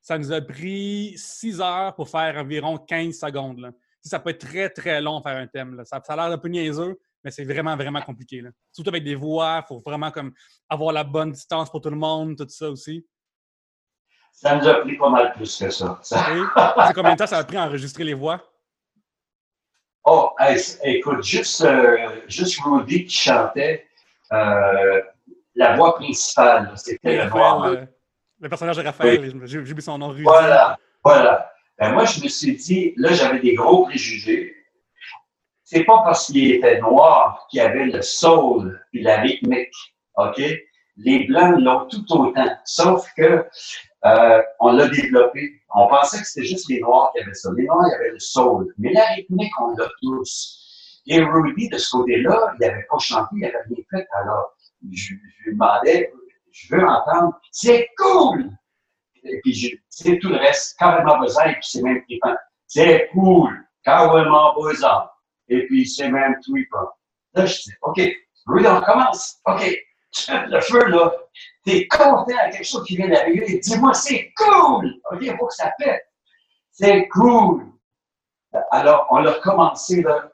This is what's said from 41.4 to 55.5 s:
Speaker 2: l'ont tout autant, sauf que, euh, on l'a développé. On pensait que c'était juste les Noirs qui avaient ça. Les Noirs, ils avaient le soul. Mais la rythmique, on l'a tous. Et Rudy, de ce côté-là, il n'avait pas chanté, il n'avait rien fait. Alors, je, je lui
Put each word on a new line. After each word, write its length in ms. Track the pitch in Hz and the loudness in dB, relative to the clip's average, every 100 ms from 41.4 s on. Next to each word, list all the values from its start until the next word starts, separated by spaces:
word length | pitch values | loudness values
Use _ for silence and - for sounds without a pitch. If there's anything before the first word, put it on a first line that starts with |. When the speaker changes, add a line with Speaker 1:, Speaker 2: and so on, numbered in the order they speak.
| 180 175 | 4 4
Speaker 2:
l'ont 280 | 127 127 - | 4 0 -2
tout 180 | 208 - 165 | -12 -2 0
autant, 420 | 127 131 127 - | 0 0 -4 -4
sauf 440 | - - 170 185 - - | -10 0 2 2 -2 2
que, 280 | 160 160 - - - - - _ 98 | 4 4 -2 -14 -18 -18 -20 _ 4
euh, 360 | 92 117 110 - - | 6 8 6 4 2
on 120 | 120 | 4
l'a 160 | 123 139 | 4 4
développé. 760 | 135 131 127 120 143 - _ _ | 0 2 4 4 0 -12 _ _
On 140 | 104 101 | 2 4
pensait 320 | 139 143 208 | 4 2 -4
que 40 | - | -10
c'était 180 | - 185 | -8 -8
juste 240 | 185 - | -8 -6
les 100 | 127 | -6
Noirs 320 | 117 123 - | 2 2 2
qui 80 | - | -2
avaient 120 | 101 | -10
ça. 160 | 98 95 98 | -12 -8 -4
Les 80 | 131 | -2
Noirs, 180 | 175 180 | 2 2
ils 60 | - | 0
avaient 160 | - | -6
le 80 | - | -8
soul. 540 | - - - - - - | -8 0 0 0 -4 -8
Mais 160 | 101 | 0
la 100 | 214 220 | 2 2
rythmique, 440 | 196 - 185 214 - | 0 -4 -4 -4 -6
on 160 | 175 175 | -6 -4
l'a 140 | - - | -8 -8
tous. 1000 | - - - - - - _ - - _ - | -8 -8 -8 -12 -14 -18 _ -20 -20 _ 0
Et 120 | 165 | 2
Rudy, 460 | 156 160 151 196 - | 2 0 0 -4 -8
de 80 | - | -6
ce 120 | - | -4
côté-là, 640 | 123 123 117 - 226 226 120 | -2 0 0 2 0 0 -2
il 80 | 113 | -4
n'avait 200 | 104 - | -4 -6
pas 100 | - | -6
chanté, 300 | - - - | -2 -4 -4
il 60 | 208 | -6
n'avait 160 | 185 - 110 | -8 -8 -10
rien 160 | - - | -14 -8
fait. 160 | 190 - 202 | -10 -8 -8
Alors, 320 | - - - _ _ _ 98 | -6 -6 -6 _ _ _ -16
je, 260 | 90 98 98 | -12 -12 -14
je 0 | _ _ | _ _
lui 80 | - | -10